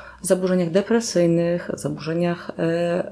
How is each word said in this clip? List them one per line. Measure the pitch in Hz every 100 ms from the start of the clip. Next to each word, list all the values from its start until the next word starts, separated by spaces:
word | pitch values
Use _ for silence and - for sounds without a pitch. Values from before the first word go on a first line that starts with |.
| - -
zaburzeniach | - 185 180 185 175
depresyjnych, | 175 202 233 226 175 175 170 170 175 -
zaburzeniach, | - 143 151 - 165 175 175 - - 165 170 175 175 -